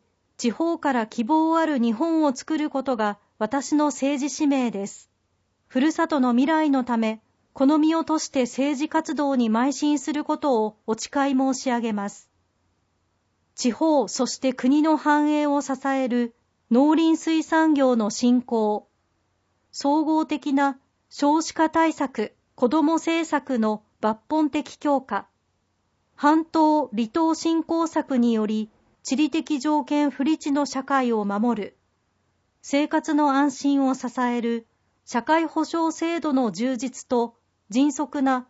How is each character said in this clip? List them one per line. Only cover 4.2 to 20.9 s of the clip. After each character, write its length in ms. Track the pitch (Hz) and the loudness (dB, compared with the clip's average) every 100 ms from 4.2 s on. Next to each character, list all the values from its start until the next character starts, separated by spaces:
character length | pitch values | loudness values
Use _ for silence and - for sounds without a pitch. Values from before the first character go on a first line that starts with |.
治 80 | 277 | -4
使 200 | - 294 | -2 0
命 240 | 277 240 | 2 0
で 160 | 196 196 | -4 -10
す。 220 | - _ _ _ _ _ _ _ | -12 _ _ _ _ _ _ _
ふ 120 | 254 | 0
る 120 | 311 | 2
さ 160 | 311 330 | 2 0
と 100 | 269 | 0
の 140 | 247 | 2
未 140 | 240 285 | 2 2
来 240 | 311 311 | 2 2
の 120 | 269 | 0
た 140 | 247 226 | 0 -2
め、 260 | 220 220 _ _ _ | -2 -4 _ _ _
こ 140 | - 269 | 0 4
の 120 | 311 | 4
身 160 | 311 | 4
を 80 | 330 | 2
賭 160 | 320 311 | 0 -2
し 100 | - | -2
て 140 | 269 | -2
政 340 | 240 - 277 262 | -2 -2 -2 -2
治 120 | 311 | -2
活 260 | 320 320 | -2 -2
動 220 | 294 285 262 | -2 0 0
に 120 | 233 | 0
邁 220 | 220 269 | 2 0
進 280 | 269 294 294 | 0 0 0
す 140 | 311 | -2
る 120 | 294 | -4
こ 120 | 294 302 | -4 -2
と 220 | 294 233 | 0 0
を 120 | 214 - - | -2 -6 -6
お 60 | |
誓 360 | 220 - 285 277 | -6 -4 -2 0
い 20 | 262 | 2
申 180 | 269 | 0
し 160 | 262 262 | -2 -2
上 80 | 240 | -2
げ 120 | 226 | -2
ま 160 | 208 202 | -4 -6
す。 200 | - _ _ _ _ _ _ _ _ _ _ _ _ _ | -10 _ _ _ _ _ _ _ _ _ _ _ _ _
地 160 | - 247 | -4 -4
方 380 | 208 320 294 208 | 0 2 2 0
そ 180 | - 247 | -2 -4
し 120 | - | -2
て 140 | 262 | -4
国 300 | 254 247 294 | 0 2 4
の 140 | 311 302 | 4 2
繁 340 | 302 294 294 | 2 2 2
栄 160 | 302 294 | 2 0
を 140 | 285 | -2
支 140 | 277 262 277 | -2 -4 -2
え 220 | 269 262 | -2 0
る 260 | 240 233 - _ _ - | 0 -2 -8 _ _ 0
農 240 | 233 294 311 | 4 4 4
林 200 | 330 320 | 4 2
水 260 | 320 320 | 0 -2
産 300 | - 320 320 | 0 2 4
業 200 | 285 262 | 4 4
の 160 | 233 208 | 2 0
振 320 | - 247 247 | 0 2 2
興、 460 | - 226 214 208 - _ _ _ _ _ _ _ _ | 0 -2 0 -2 -8 _ _ _ _ _ _ _ _
総 340 | - 277 311 | -4 0 2
合 220 | 302 311 311 | 2 0 0
的 260 | 302 302 | -4 -2
な 280 | 277 277 269 _ | 0 0 -2 _